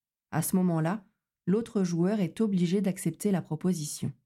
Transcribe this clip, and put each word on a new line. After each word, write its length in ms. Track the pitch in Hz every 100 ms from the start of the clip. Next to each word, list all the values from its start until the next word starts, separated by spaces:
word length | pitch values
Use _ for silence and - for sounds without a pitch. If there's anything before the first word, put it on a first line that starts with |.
| _ _ _
À 100 | 151
ce 120 | 160 190
moment-là, 460 | 180 165 160 208 - _ _ _ -
l'autre 360 | 208 226 208
joueur 380 | 180 170 180 220
est 220 | 165 -
obligé 400 | 220 190 175 196
d'accepter 480 | 190 185 170 165 208
la 100 | 185
proposition. 720 | - 156 185 165 147 - - -